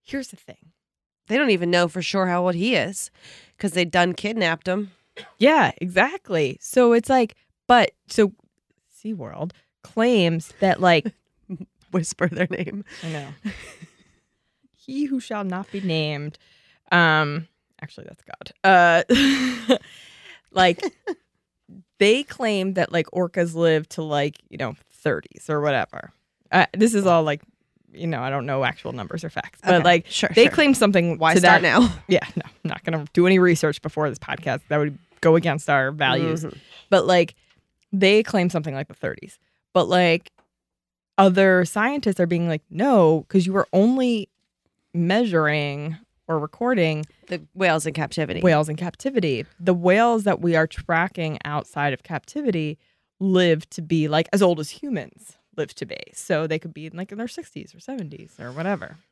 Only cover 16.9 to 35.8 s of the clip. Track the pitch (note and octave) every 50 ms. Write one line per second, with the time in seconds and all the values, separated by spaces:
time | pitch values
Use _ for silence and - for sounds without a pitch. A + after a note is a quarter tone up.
16.9 | F3 F3 E3+ D#3+ D#3 D#3 D3+ D3 D3 D#3+ D#3+ _ _ _ _ _ _ _ D3+ C#3+
17.9 | - - - - - _ _ - - _ - - - _ - F#3+ F#3+ F3+ F3 E3+
18.9 | E3 E3 - - B3 C4 C#4 C4+ C4+ C4+ C4 B3+ B3 A#3 A3+ A3 C4 - - -
19.9 | - - - - - - - - - _ _ _ - F#3+ F#3 F3+ F3 - - E4+
20.9 | _ _ _ G#4+ F4+ _ _ _ _ _ _ _ _ _ _ _ - G3 _ _
21.9 | _ _ G3 G#3 A3+ C4+ C#4+ - - - B3+ A3 G#3 G3 F#3 G3 F#3+ F#3 D#3+ -
22.9 | E3 E3+ D#3 - - F3+ F3+ E3+ - F#3+ E3+ E3+ D#3+ E3 E3+ E3 D#3+ D#3 D#3 _
23.9 | - - D#3+ D#3 D3 C#3+ C#3+ D3+ C#3+ - _ _ - - C3 A2+ D3 _ _ _
24.9 | _ _ _ D#3 B2 D#2 - _ - - - - D#3 D3 D3 D3+ C#3 A#2+ - _
25.9 | - - - - _ _ _ _ _ _ _ _ - F#3 E3 - - F#3 A3+ A#3
26.9 | A3+ G3+ G3 F#3 E3+ E3 D#3+ D#3 D3 D3+ - _ _ _ _ _ _ _ _ _
27.9 | _ - E3+ E3 D#3+ A#2+ A#2+ C3+ C3+ C#3 A#2+ D3 C3+ C3+ C3 B2 - - - -
28.9 | - B2 G2+ - - E3 E3+ D#3+ - - - - _ - - F#3 F3+ F3 E3+ F3
29.9 | F3 E3+ - - - - - F#3+ E3 A3 A#3+ C#4+ - - D4+ C#4+ C4 - A3 G3+
30.9 | G3 F#3 E3+ E3+ D#3+ D#3+ D#3+ D#3+ E3 G3 - - - - F3+ D#3+ A#2+ G3+ B3 A#3
31.9 | - - - - F#3 - - - - F3+ - - _ _ _ D#3+ - - _ -
32.9 | E3 D#3 D3 D3+ _ E3+ F3 F#3 F#3+ F#3 F3+ F3+ E3+ - - D#3 C#3+ - - D#3
33.9 | - D#3 D3+ C#3+ A#2+ - - - C#3+ C#3+ D#3+ C#3+ B2 C#3+ _ _ D3 D3+ D3 D3+
34.9 | C#3 - _ _ _ _ - E3 D#3+ E3 D#3+ E3+ D#3+ D3+ - - D3 C#3